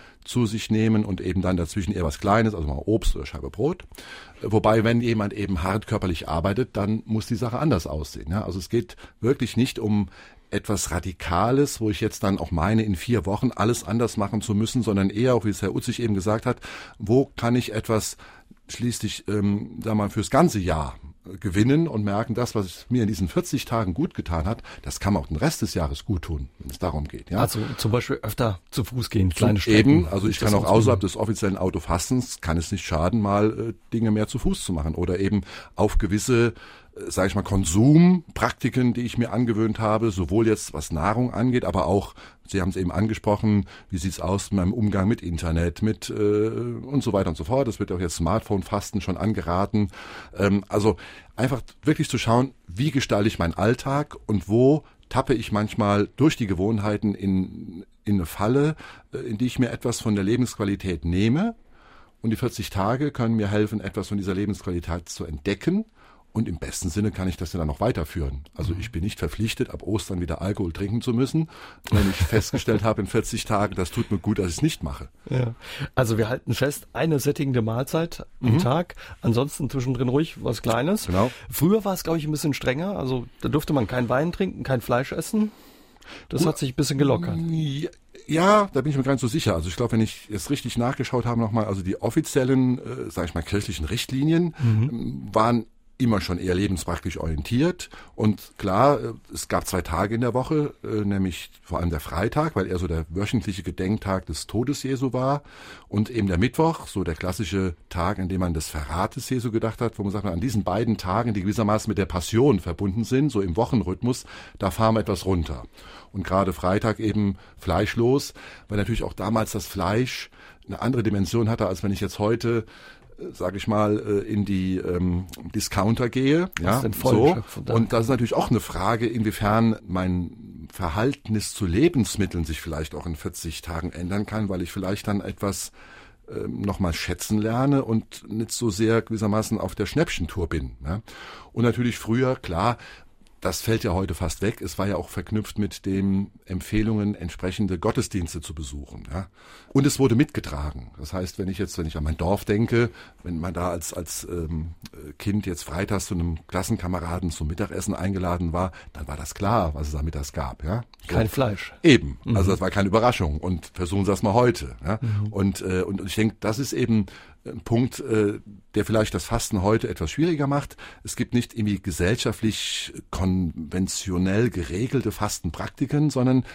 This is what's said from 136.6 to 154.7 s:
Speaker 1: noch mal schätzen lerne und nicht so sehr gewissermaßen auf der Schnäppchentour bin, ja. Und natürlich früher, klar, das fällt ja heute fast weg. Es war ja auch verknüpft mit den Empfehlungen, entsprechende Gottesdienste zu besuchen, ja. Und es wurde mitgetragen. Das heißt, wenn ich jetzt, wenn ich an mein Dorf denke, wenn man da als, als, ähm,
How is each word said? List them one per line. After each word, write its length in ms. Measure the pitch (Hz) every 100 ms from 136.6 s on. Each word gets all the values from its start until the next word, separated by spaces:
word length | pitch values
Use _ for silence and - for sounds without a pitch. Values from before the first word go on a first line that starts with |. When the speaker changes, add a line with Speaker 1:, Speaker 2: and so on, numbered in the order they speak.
Speaker 1:
noch 180 | 101 95
mal 140 | 90
schätzen 460 | 80 - 87 - 107
lerne 460 | 107 120 139 139
und 460 | 110 110 - - -
nicht 220 | 107 113
so 180 | - 117
sehr 320 | 90 113 113
gewissermaßen 560 | - 107 104 107 107 107
auf 160 | 85
der 120 | - 98
Schnäppchentour 600 | 139 170 - 82 - 82
bin, 240 | 82 65 58
ja. 160 | 69 101 - - - - -
Und 120 | 113
natürlich 340 | 120 123 120 -
früher, 380 | 110 120 131 127
klar, 400 | - 85 110 120 - - - - - -
das 200 | 92 90
fällt 220 | - 113
ja 100 | 107
heute 220 | 87 98
fast 260 | 82 85 -
weg. 200 | 101 -
Es 180 | 98 -
war 80 | 98
ja 80 |
auch 140 | 90 -
verknüpft 500 | 98 - 107 104 -
mit 260 | 101 -
den 460 | 98 95 98 98 98 - -
Empfehlungen, 680 | 90 - 107 107 107 104 104
entsprechende 600 | 85 - 92 92 98 90
Gottesdienste 640 | 104 127 - 98 82 85
zu 140 | -
besuchen, 480 | 78 69 71 - 53 -
ja. 140 | 85 98 _ - - -
Und 120 | 139
es 140 | 139 -
wurde 160 | 135
mitgetragen. 760 | 120 156 113 - 73 73 71 60 -
Das 160 | 76
heißt, 280 | 95 92 -
wenn 80 | 92
ich 100 | 98
jetzt, 180 | 92 -
wenn 100 | 80
ich 100 | 80
an 80 |
mein 120 | 76 78
Dorf 280 | 82 101
denke, 460 | - 104 113 117 117 - - -
wenn 160 | 87 82
man 120 | 90
da 180 | 85 90
als, 220 | 90 -
als, 300 | 90 85 - -
ähm, 440 | 85 80 82 82